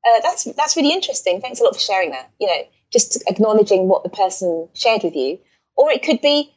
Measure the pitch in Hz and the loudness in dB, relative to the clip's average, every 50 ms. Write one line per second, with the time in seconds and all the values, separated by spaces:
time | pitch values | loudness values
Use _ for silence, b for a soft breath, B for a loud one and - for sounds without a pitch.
0 | - 233 233 - - 320 359 - - 247 - - 294 294 - 339 285 285 320 381 | 4 4 4 4 2 0 -4 -4 -8 -8 -4 -4 -2 0 0 2 2 2 2 0
1 | 381 - - - - 190 - - - 254 - - 233 226 - - - - 202 190 | -2 -4 -8 -4 -2 -2 -2 -2 -4 -10 -4 0 0 0 2 0 -4 -2 -2 -2
2 | 185 160 143 127 - _ _ _ 208 196 175 143 - _ _ _ _ _ - - | -2 -4 -6 -10 -14 _ _ _ -4 -2 -2 -4 -4 _ _ _ _ _ 0 0
3 | - - - - - - 185 190 214 220 214 220 208 208 208 190 190 185 196 - | 0 0 -4 -6 -4 -6 0 2 2 4 4 4 4 4 4 2 4 2 2 0
4 | - 185 - - 196 185 185 - 190 180 165 165 165 - _ - - 240 226 214 | 0 -6 -4 -2 -2 -2 -2 -4 -4 -4 -4 -4 -6 -10 _ -2 0 0 0 0
5 | - 170 160 156 127 131 160 190 _ _ _ _ _ _ _ - 269 302 277 - | -2 -4 -4 -2 -4 -4 -4 -8 _ _ _ _ _ _ _ 2 2 2 2 -2
6 | - - 311 - - 294 285 294 294 _ _ | 0 -2 -2 2 2 2 2 2 -2 _ _